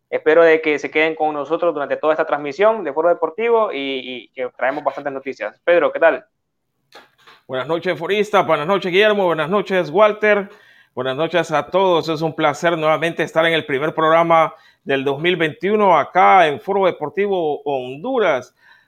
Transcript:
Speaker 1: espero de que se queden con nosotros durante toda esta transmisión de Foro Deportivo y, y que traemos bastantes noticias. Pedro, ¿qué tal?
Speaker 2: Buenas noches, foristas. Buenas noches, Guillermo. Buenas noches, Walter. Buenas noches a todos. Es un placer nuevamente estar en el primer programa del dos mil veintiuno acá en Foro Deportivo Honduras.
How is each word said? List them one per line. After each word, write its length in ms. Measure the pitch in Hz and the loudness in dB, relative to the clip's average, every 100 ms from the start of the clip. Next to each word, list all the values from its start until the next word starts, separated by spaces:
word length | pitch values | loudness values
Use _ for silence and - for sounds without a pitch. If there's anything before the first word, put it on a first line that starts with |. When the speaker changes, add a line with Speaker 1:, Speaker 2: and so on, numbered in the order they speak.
| _ | _
Speaker 1:
espero 340 | 127 156 160 | -4 2 6
de 180 | 165 160 | 6 4
que 180 | 156 147 | 2 -2
se 100 | 139 | -2
queden 260 | 156 160 156 | 0 0 0
con 180 | 156 | -4
nosotros 400 | 147 139 160 175 | -4 -4 -2 -2
durante 240 | 147 135 131 | -2 -4 -2
toda 160 | 156 | 0
esta 120 | 156 156 | 0 -2
transmisión 580 | 147 147 139 214 220 | -4 -4 0 2 2
de 100 | 156 | -4
Foro 160 | 143 165 | -2 0
Deportivo 640 | 170 160 220 233 226 214 | 0 -2 -4 0 0 0
y, 60 | 139 | -4
y 520 | 139 135 127 127 - | -6 -6 -8 -12 -14
que 200 | - 123 - | -10 -10 -4
traemos 260 | 123 147 | -4 -2
bastantes 300 | 143 147 143 | -6 -6 -8
noticias. 460 | 135 135 131 104 - | -8 -10 -8 -10 -4
Pedro, 280 | - 175 139 | 0 2 2
¿qué 80 | 143 | 2
tal? 260 | 160 156 - _ _ _ _ _ _ - _ _ _ - - | 2 2 -6 _ _ _ _ _ _ -20 _ _ _ -20 -10
Speaker 2:
Buenas 200 | 131 139 | -8 -4
noches, 320 | 170 180 156 | -4 -4 -4
foristas. 480 | 165 208 202 196 170 | -2 -2 2 0 2
Buenas 180 | 156 151 | 0 0
noches, 260 | 196 190 | -2 0
Guillermo. 340 | 180 214 208 180 | 2 2 2 0
Buenas 240 | 156 151 | 0 -2
noches, 400 | 202 196 185 156 | -2 0 -2 0
Walter. 600 | 170 214 208 214 208 196 - _ _ _ - | 2 2 2 0 0 -2 -14 _ _ _ -8
Buenas 220 | 131 131 | -6 -4
noches 340 | 160 175 160 | -2 -2 0
a 160 | 151 147 | -2 0
todos. 400 | 180 190 170 156 | 0 2 2 0
Es 140 | 156 | -4
un 120 | 160 | -4
placer 440 | 156 156 - 170 170 | -2 -2 0 -2 0
nuevamente 460 | 156 151 165 165 | 0 0 -2 -4
estar 220 | 151 160 165 | -4 0 0
en 80 | |
el 120 | 160 151 | 0 -2
primer 280 | 131 156 | -4 -4
programa 600 | 160 156 165 170 165 151 - _ _ - | 0 2 4 4 4 2 -2 _ _ -4
del 180 | 135 | -2
dos 160 | 135 139 | -2 -2
mil 160 | 175 180 | -2 0
veintiuno 600 | 160 - 185 214 202 156 | -2 -2 -2 2 4 2
acá 500 | 131 180 196 196 160 | 2 2 6 6 4
en 140 | 143 | 0
Foro 240 | - 196 190 | -4 0 0
Deportivo 760 | - 147 165 202 190 156 143 | -2 -6 -2 -2 -2 -2 -4
Honduras. 920 | 147 135 123 139 220 269 202 131 120 _ _ _ | -4 -4 -6 -10 -4 0 0 0 -4 _ _ _